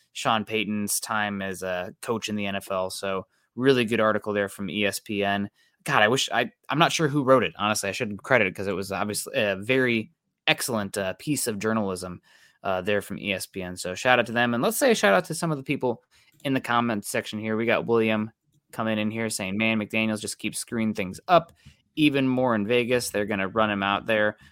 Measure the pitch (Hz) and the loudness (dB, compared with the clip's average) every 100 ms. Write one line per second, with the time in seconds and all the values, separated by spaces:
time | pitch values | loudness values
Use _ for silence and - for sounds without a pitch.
0 | _ - 131 110 101 110 98 107 101 - | _ -4 0 0 0 -4 -2 -4 -2 -4
1 | - 107 104 101 95 92 92 90 92 - | -4 -2 -2 -4 -6 -6 -6 -6 -8 -8
2 | - 110 - 107 101 98 - 95 92 - | -4 -4 -4 -4 -4 -4 -4 -4 -4 -6
3 | 98 95 - _ _ 117 131 127 113 113 | -6 -6 -8 _ _ 0 4 4 4 2
4 | 107 104 107 104 98 - 95 101 101 - | 2 2 0 -2 -2 -4 -6 -2 -2 -2
5 | - 101 98 101 101 _ _ _ - 131 | -6 -2 0 0 -4 _ _ _ 0 4
6 | 107 131 - 113 123 _ - 139 170 - | 6 4 0 0 -2 _ -2 2 2 2
7 | 151 147 131 131 90 - 104 107 98 - | 0 2 6 6 4 0 0 0 -2 -4
8 | 110 98 - 123 95 95 98 92 95 95 | -6 -6 2 2 2 0 -4 -4 -4 -4
9 | 104 101 - 135 104 95 107 131 127 113 | -2 -4 -4 -2 0 0 2 2 4 0
10 | 110 _ _ _ - 156 - 110 98 104 | -2 _ _ _ -2 -2 -2 -4 -4 -4
11 | 95 92 151 135 120 101 110 113 98 90 | -4 -6 -4 -4 -2 -2 -2 0 -2 -4
12 | 92 85 _ _ _ _ 98 92 92 104 | -8 -12 _ _ _ _ -4 -2 0 0
13 | - - 101 92 - 98 90 90 90 90 | -2 -6 -4 -4 -6 -10 -8 -8 -8 -2
14 | 127 123 113 117 120 120 190 220 277 214 | 2 4 4 2 2 2 0 2 2 4
15 | 208 190 170 156 165 143 135 135 127 117 | 4 4 0 -4 -4 -4 -4 -2 -2 -2
16 | _ _ _ _ 139 131 123 120 120 107 | _ _ _ _ -2 -2 2 2 2 -2
17 | - 117 - 107 110 110 117 92 117 117 | -2 -4 -4 -6 -2 0 2 2 4 4
18 | 110 110 110 _ _ _ _ - 110 107 | 4 2 -2 _ _ _ _ -4 -2 0
19 | 107 113 110 - 95 101 110 110 101 110 | -2 -2 -4 -4 -4 0 0 0 -2 -2
20 | 110 107 104 - 180 - - 120 110 104 | 0 -2 -6 -8 -8 -8 -6 -4 -2 -2
21 | 92 - - 170 165 _ - _ _ - | -6 -6 2 2 2 _ -20 _ _ 2
22 | 147 135 131 127 127 107 101 123 120 123 | 2 4 2 2 2 2 2 2 2 0
23 | - 104 104 101 95 110 107 101 98 98 | 0 -2 -2 -2 -2 0 0 2 0 0
24 | - 110 107 - - | 0 2 0 -2 -16